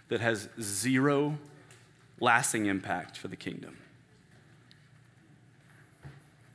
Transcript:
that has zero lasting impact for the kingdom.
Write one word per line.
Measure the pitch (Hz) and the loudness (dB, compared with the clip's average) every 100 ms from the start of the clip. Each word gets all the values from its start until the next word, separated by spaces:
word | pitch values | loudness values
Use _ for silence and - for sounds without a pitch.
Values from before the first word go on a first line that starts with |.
| - | -6
that | 113 | 0
has | 117 110 98 - | 2 0 -4 -10
zero | 104 95 117 131 139 143 147 151 - - - - - - - - | -6 -2 2 2 4 4 2 -2 -10 -20 -20 -20 -20 -20 -20 0
lasting | 120 117 - 113 | 4 4 4 0
impact | 104 98 101 90 78 | 0 -2 -2 -6 -6
for | - - | -12 -14
the | 90 | -10
kingdom. | - - 82 - - - - - _ - - - - - - - - _ - - - _ - - - - - - - - - | -10 -10 -14 -18 -20 -20 -20 -20 _ -20 -20 -20 -20 -20 -20 -20 -20 _ -20 -20 -20 _ -20 -20 -20 -20 -20 -20 -20 -20 -20